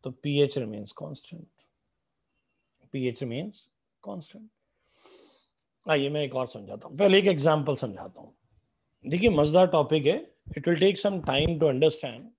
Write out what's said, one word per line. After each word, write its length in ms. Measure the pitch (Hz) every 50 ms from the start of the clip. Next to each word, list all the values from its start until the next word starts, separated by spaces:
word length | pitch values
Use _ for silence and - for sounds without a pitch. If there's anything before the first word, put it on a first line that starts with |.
| _
तो 60 | 131 127
पीएच 440 | _ - 147 143 143 143 139 -
remains 360 | 139 120 107 107 104 101 - -
constant, 720 | - 156 156 147 - - - 170 165 165 _ _ - - _ _ _ _ _ _ _ _ _ _ _ _ _ _ _ _ _ _ _ _ _ _ _ _ _ -
पीएच 300 | 139 127 127 120 - 139
remains 360 | 120 113 135 180 214 - - - _ _ _ _ _ _ _ -
constant। 440 | 202 202 180 151 - - 220 220 220 _ _ _ _ _ _ _ _ _ _ _ - - - - - - - _ _ _ _ _ _ _ _ _
आइए 240 | - 156 143 139 139
मैं 120 | 147 151 147
एक 120 | 131 127
और 120 | 127 127
समझाता 400 | - - 110 101 - - - -
हूँ, 100 | - 139
पहले 200 | 143 202 196 190 196
एक 80 | 185
एग्जांपल 480 | 196 180 147 135 165 156 151 139 147 139
समझाता 440 | - - 113 98 - - - _ -
हूँ। 140 | - - _ _ _ _ _ _ _ _ _ _ _ _ _ _ -
देखिए 240 | 131 156 180 214 233
मजेदार 360 | 185 147 151 151 156 185 185 180
टॉपिक 360 | 180 156 143 - 151 156 135
है, 120 | 147 190 302 - - _ _ _ -
it 140 | - 160 139
will 160 | 170 175 151
take 200 | 180 196 196 -
some 220 | - 202 196 180 151
time 340 | - 131 139 156 170 170 151
to 100 | 160 151
understand। 640 | 131 127 156 156 147 - - 131 110 120 - - _